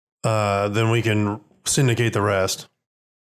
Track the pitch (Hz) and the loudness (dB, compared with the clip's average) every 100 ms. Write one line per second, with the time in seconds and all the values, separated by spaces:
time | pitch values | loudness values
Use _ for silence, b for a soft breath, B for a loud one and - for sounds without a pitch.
0 | _ _ 117 110 104 101 104 104 110 117 | _ _ -2 0 0 0 0 0 2 2
1 | 113 104 104 107 - _ - - 131 113 | 0 0 0 -4 -12 _ -4 0 2 2
2 | 117 104 104 98 95 - - _ _ _ | 0 0 0 0 0 -4 -12 _ _ _
3 | _ _ _ | _ _ _